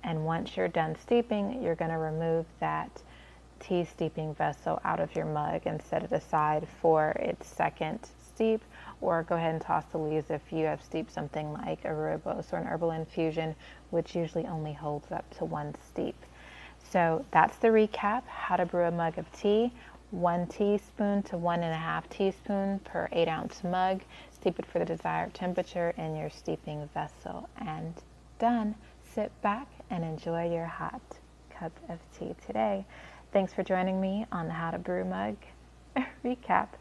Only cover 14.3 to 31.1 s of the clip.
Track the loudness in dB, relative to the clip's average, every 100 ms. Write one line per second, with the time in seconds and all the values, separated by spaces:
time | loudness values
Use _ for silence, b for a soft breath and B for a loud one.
14.3 | -2 -2 -4 -6 -6 -4 -6 -6 -8 -8
15.3 | -6 -4 -2 -4 -8 -8 -4 -4 -6 -18
16.3 | B B B B B 0 4 4 4 4
17.3 | 6 6 6 6 8 6 2 0 -2 -4
18.3 | -8 0 2 4 4 2 2 0 -2 -10
19.3 | 0 4 4 4 -2 B B -10 0 2
20.3 | 2 -2 2 2 2 0 -2 2 2 0
21.3 | 0 0 2 0 -2 -2 -4 -6 0 0
22.3 | 0 -2 0 0 -2 -4 -4 0 2 2
23.3 | 0 -6 -6 -2 2 2 0 -6 B B
24.3 | -2 -2 -2 -4 -2 -2 -2 -2 -2 -2
25.3 | -4 -2 -2 -4 -2 -2 -2 -4 -4 -6
26.3 | -8 -6 -4 -4 -8 -6 -6 -6 -8 -10
27.3 | -10 -12 -10 -8 -6 -8 -10 -16 -20 -20
28.3 | 0 2 4 0 -4 B B -10 -4 -4
29.3 | -2 0 0 -6 -16 -6 -4 -4 -4 -2
30.3 | 0 0 0 -2 -6 -8 -8 -14